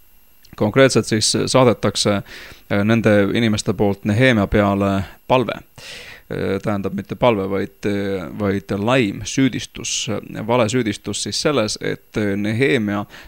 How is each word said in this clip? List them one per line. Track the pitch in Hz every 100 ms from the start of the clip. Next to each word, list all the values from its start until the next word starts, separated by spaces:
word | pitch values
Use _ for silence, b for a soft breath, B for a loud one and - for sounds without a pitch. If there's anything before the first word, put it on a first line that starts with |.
| - - _ _ - -
Konkreetselt | 107 131 135 117 107
siis | 110 - 110 101
saadetakse, | 131 127 101 107 - 113 101
öö, | - - - - - 101 104
nende | 113 107 104 101
inimeste | 110 117 107 -
poolt | 98 104 98 107
Nehemia | 104 131 113 95
peale | 107 104 101 98 98 98 B -
palve. | 127 107 - - - B B B B _
Öö, | 98 95 98
tähendab, | 113 101 92
mitte | 101 - 104
palve, | 123 107 98
vaid, | 98 98 - 107
öö, | 101 101 95 73 80
vaid | 101 98 - 101
laim, | 107 135 107 104 107
süüdistus, | - 131 107 - - - - - 101 - - 110
valesüüdistus | 123 117 127 110 101 - 101 104
siis | -
selles, | 156 139 107 -
et, | 101 101 _ 123
öö, | 104 98
Nehemia | 104 110 139 139 104 101 101 B